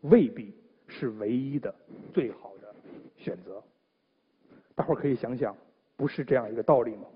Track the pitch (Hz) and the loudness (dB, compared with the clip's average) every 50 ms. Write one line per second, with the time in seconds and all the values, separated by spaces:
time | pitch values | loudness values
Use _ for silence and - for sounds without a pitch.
0 | - 143 180 240 175 117 - - 107 101 - - - _ _ _ _ - - - | 8 10 8 8 8 6 0 -6 -12 -12 -14 -20 -20 _ _ _ _ -20 -12 -6
1 | - 127 107 107 104 104 120 127 135 139 139 143 113 104 - _ _ _ - - | -6 -6 -6 -4 -4 -2 0 0 -2 -2 -4 -6 -6 -6 -10 _ _ _ -20 -20
2 | - - - 196 147 113 98 - - 101 98 95 - 104 104 - - - - - | -18 -4 -2 -2 -2 -2 -4 -10 -16 -20 -20 -18 -20 -20 -20 -20 -20 -20 -20 -20
3 | - - _ _ - - 98 87 90 92 95 101 - _ _ _ _ _ _ _ | -20 -20 _ _ -10 -10 -10 -10 -12 -16 -16 -16 -16 _ _ _ _ _ _ _
4 | _ _ _ _ _ _ _ _ _ _ - - _ _ _ - - - 160 - | _ _ _ _ _ _ _ _ _ _ -20 -20 _ _ _ -4 -2 0 0 0
5 | - 143 135 117 - 117 123 - 139 107 98 - - _ _ _ _ _ _ _ | 2 0 0 0 -2 -6 -4 -2 -2 -4 -4 -8 -20 _ _ _ _ _ _ _
6 | 135 143 - - 139 123 143 127 117 104 110 117 113 - 156 131 117 113 110 101 | -4 -4 -2 -4 0 2 2 2 2 -2 -6 -4 4 4 4 4 4 0 -4 -10
7 | 90 - - | -14 -18 -20